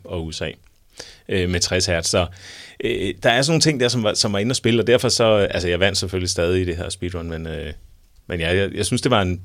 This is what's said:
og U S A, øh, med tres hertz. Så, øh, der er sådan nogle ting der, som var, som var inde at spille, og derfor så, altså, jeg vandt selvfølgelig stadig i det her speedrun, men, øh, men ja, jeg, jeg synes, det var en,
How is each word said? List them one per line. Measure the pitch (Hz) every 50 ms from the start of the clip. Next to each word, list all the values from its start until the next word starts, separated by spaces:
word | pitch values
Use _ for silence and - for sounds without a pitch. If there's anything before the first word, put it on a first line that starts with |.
| -
og | - 90 85 80
U | 80
S | 78 -
A, | 82 76 - - - - _ _ _ _ _ - - - - - - -
øh, | 101 95 90 90
med | 90 -
tres | - - 92 92 -
hertz. | 92 85 82 82 -
Så, | - 95 85 85 92 - - - - - - - - - -
øh, | 113 120 92 90 101 - -
der | - 127
er | 117 127
sådan | 139 156
nogle | 165 156
ting | - 160 151 120
der, | 123 120
som | 117 123
var, | 110 107 -
som | - - 110
var | 101 98
inde | 101 123
at | 123
spille, | - - 113 117 113
og | 101
derfor | 113 120 123 - 117
så, | - - 117 110 107 104 98 -
altså, | - 87 90 87
jeg | 87 85
vandt | 95 101 101 -
selvfølgelig | 104 90 95 92 90 87
stadig | - 92 85 87 92 92
i | 92
det | 87 82
her | 85 - -
speedrun, | - - 90 87 90 85 82 82
men, | 82 80 80
øh, | 80 78 73 76 76 73 - - - - _ _ _ _ - _
men | - 87 85
ja, | 80 82 90
jeg, | 98 98 95 -
jeg | 82 -
synes, | - 123 120
det | - 139
var | 120 104
en, | 95 90 90 92